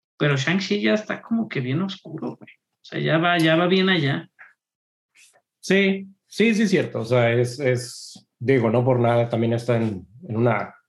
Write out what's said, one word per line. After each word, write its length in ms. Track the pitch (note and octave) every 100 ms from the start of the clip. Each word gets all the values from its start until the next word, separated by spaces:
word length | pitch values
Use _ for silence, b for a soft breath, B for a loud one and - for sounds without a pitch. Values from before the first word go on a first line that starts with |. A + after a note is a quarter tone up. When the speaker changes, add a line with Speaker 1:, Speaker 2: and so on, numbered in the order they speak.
| _ -
Speaker 1:
Pero 200 | D3 C#3
Shang-Chi 440 | D3 F#3+ - G#3
ya 140 | G#3+
está 260 | G#3+ - -
como 280 | - A3+ -
que 120 | -
bien 220 | B2 D3+
oscuro, 540 | F#3+ - E3+ D#3 B2 C3
güey. 140 | -
O 340 | - _ _
sea, 160 | - -
ya 180 | D3 D#3
va, 180 | F3 F3
ya 180 | D#3+ E3
va 100 | F3
bien 220 | F#3+ F#3+
allá. 400 | F3 C#3 D#3+ - _ B B _ _ _ _ _ _ b b _ _
Speaker 2:
Sí, 460 | - G3 G3 G3 - - _
sí, 260 | - A3+
sí, 140 | G#3+ G#3+
cierto. 320 | E3+ A#2+ A#2
O 40 |
sea, 280 | A2 B2 A#2
es, 260 | A#2+ A#2+ -
es, 720 | C3 B2 - - - - _ -
digo, 320 | A#2 C3+ A2+
no 140 | A#2
por 160 | B2 B2
nada, 280 | A#2 A#2+ A#2+
también 260 | A#2 A2+
está 220 | A#2 - A#2
en, 300 | A2+ F#2+ - A#2+ F3+
en 80 | A2
una 360 | A#2+ G#2 G2+ -